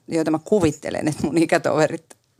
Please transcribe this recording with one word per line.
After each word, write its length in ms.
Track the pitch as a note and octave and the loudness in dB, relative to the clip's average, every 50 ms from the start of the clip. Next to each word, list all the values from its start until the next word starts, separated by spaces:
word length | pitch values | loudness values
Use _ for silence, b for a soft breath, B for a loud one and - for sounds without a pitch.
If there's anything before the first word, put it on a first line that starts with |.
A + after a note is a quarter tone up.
| _ - | _ -4
joita 240 | - E3 D#3+ D#3 | -2 -2 0 0
mä 80 | D#3 D#3+ D#3 | -2 -2 0
kuvittelen, 640 | - G#3+ G#3+ F3 D#3 C#3+ - - - - - - D3+ | 0 2 2 2 2 0 -2 -6 -8 -6 -4 -2 -4
että 160 | D3 - - | -2 -2 -4
mun 140 | D#3+ C#3 E3 | -2 2 2
ikätoverit 680 | E3 E3 - E3 D#3 - A#2+ D3 D#3 - - E3 - _ - _ _ _ _ _ | 2 2 2 0 0 0 2 2 2 0 0 -6 -12 _ -20 _ _ _ _ _